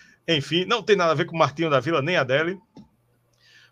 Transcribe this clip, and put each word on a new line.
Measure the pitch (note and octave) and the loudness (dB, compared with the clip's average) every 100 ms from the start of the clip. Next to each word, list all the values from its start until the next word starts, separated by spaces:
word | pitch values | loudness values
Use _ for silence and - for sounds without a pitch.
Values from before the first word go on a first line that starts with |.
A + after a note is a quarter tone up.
| - _ - | -20 _ -2
enfim, | D#3+ C3+ E3 F#3 | -2 0 -2 0
não | A#3 | -2
tem | F#3+ G3 | 2 2
nada | E3+ | 4
a | |
ver | D3+ | 2
com | F3 E3 | -2 0
Martinho | D3 - E3 | 0 0 0
da | C#3 | 0
Vila, | B2+ E3 | 0 -2
nem | C#3 F3+ | 0 0
Adele. | B2 C#3 E3 F#3+ _ - - _ _ _ _ _ _ - _ | 0 0 -2 -6 _ -20 -20 _ _ _ _ _ _ -20 _